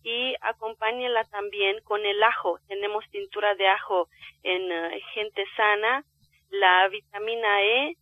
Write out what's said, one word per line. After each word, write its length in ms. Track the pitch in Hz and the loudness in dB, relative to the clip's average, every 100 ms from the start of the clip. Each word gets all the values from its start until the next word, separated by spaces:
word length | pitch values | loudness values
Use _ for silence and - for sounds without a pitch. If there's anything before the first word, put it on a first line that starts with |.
Y 300 | 226 233 254 - | -4 -4 -4 -4
acompáñela 840 | 214 226 220 220 220 247 247 233 226 | -6 -6 -10 -4 -4 -2 -2 -2 -2
también 480 | 208 202 202 196 208 | -8 -8 0 0 0
con 200 | _ 208 | _ -2
el 180 | 208 202 | 0 2
ajo. 360 | 220 240 185 170 _ | 2 2 -2 -4 _
Tenemos 360 | 196 202 214 - | -6 -4 -4 -8
tintura 440 | 202 196 208 208 | -12 -8 -2 0
de 140 | 196 190 | 2 2
ajo 400 | 202 - 185 170 _ - _ | 2 0 0 -2 _ -20 _
en, 300 | - 185 185 | -4 -2 -2
eh, 280 | 170 165 202 - | -4 -6 -8 -10
Gente 300 | 220 214 - 196 - | -8 -6 -6 -6 2
Sana. 480 | 208 208 220 262 - _ _ _ _ | 2 4 2 -2 -4 _ _ _ _
La 380 | 381 185 180 190 | 4 6 6 4
vitamina 760 | 208 _ 202 220 233 220 202 | 0 _ -8 -6 -2 2 4
E 340 | 202 240 294 339 | 4 2 0 -6